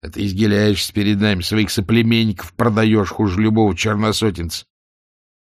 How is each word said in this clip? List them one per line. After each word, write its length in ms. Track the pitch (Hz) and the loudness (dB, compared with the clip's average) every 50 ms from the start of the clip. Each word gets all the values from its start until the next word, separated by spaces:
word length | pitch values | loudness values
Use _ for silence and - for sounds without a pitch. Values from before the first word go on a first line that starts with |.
| - | -12
А 80 | 80 | -12
ты 160 | - - 101 | -8 -6 -4
изгиляешься 640 | 101 92 95 110 107 101 101 107 104 101 90 - - - | -4 -2 0 2 2 2 2 2 2 0 0 -4 -4 -4
перед 260 | 104 101 101 107 101 | -2 0 0 0 2
нами, 220 | 104 107 101 90 | 2 0 0 0
своих 300 | 85 - 104 110 107 95 | -2 -2 0 0 0 0
соплеменников 800 | - - 98 - 113 117 117 113 117 113 113 110 101 - - - _ | -2 -4 -2 0 2 2 2 2 2 2 0 0 -2 -6 -10 -18 _
продаёшь 560 | - 113 120 107 107 110 110 107 107 101 90 | -2 -2 0 2 2 2 4 4 2 0 -2
хуже 320 | - - 110 101 90 92 | -2 -2 -2 0 0 0
любого 340 | 107 110 107 110 110 104 92 | 0 2 2 4 2 2 0
черносотенца. 920 | - - 110 107 104 107 110 101 - 113 110 92 87 85 85 - - - _ _ _ _ _ _ _ _ _ _ _ _ _ _ _ | -2 -2 -2 -2 0 0 -2 0 0 0 -2 -2 -2 -8 -8 -8 -10 -12 _ _ _ _ _ _ _ _ _ _ _ _ _ _ _